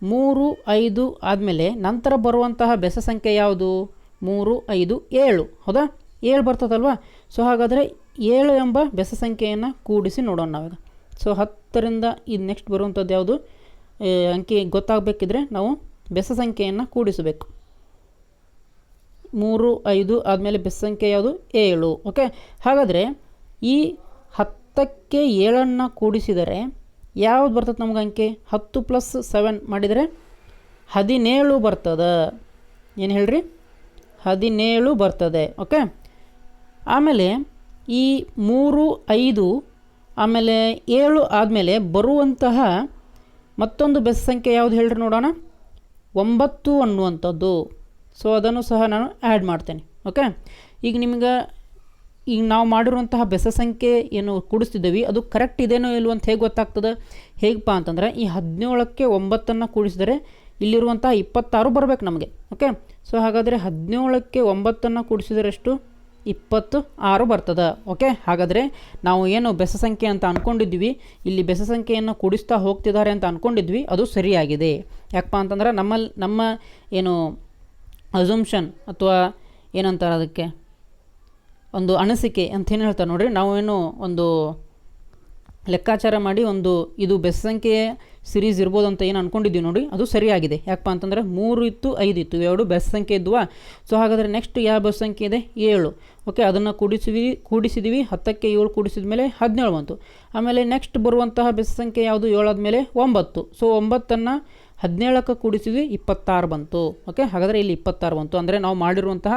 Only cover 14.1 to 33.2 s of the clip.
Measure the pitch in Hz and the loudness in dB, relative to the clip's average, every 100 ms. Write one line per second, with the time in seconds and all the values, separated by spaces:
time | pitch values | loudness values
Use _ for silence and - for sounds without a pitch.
14.1 | 180 175 180 185 208 180 196 196 220 208 | 0 0 -2 0 -2 0 -2 0 0 0
15.1 | 208 185 247 285 202 214 294 - - - | -2 -2 -2 -2 -2 -2 -4 -8 -20 -6
16.1 | 175 196 240 233 220 196 202 254 247 208 | -4 -2 -2 -2 -2 -4 -4 -4 -2 -2
17.1 | 170 156 156 - - - - - _ _ | -2 -4 -6 -12 -18 -20 -20 -20 _ _
18.1 | _ _ _ _ - _ _ _ _ _ | _ _ _ _ -20 _ _ _ _ _
19.1 | - - 220 214 220 240 233 208 196 196 | -20 -10 -4 0 2 2 0 0 0 2
20.1 | 233 - 190 208 208 185 - 208 208 208 | 0 2 0 0 -2 -4 -6 -6 -2 0
21.1 | 202 233 349 - 226 202 170 165 156 202 | 2 0 -4 -4 2 2 2 0 -2 -4
22.1 | 277 254 - - - 247 277 226 170 233 | -2 -2 -4 -20 -4 2 2 4 2 0
23.1 | 285 - - - - 233 285 320 - - | -6 -16 -20 -20 -6 0 2 0 -4 -18
24.1 | - - - 202 - - - 277 - - | -20 -14 -4 -4 -4 -6 -2 -2 -2 -2
25.1 | 285 285 196 196 247 262 247 254 - 214 | 2 2 4 4 4 2 0 -2 0 0
26.1 | 214 214 175 165 190 262 - - - - | 0 0 0 0 -4 -6 -10 -20 -20 -14
27.1 | - 220 254 277 233 226 220 226 220 208 | 0 2 4 4 2 -2 -2 -2 -2 -2
28.1 | 208 220 226 - 214 - 262 233 247 - | -2 -2 -2 -4 -6 -4 -6 -2 -2 -2
29.1 | 254 - 208 220 208 - 202 202 226 320 | -8 -2 0 0 -2 -6 -2 0 2 0
30.1 | - - - - - _ - - 202 202 | -4 -20 -20 -20 -20 _ -20 -4 0 2
31.1 | 254 226 269 285 269 214 - 170 160 175 | 2 2 4 4 4 2 0 -2 0 2
32.1 | 170 160 - - - - - - 208 190 | 2 0 -4 -20 -20 -20 -20 -18 -6 -2
33.1 | 202 | 0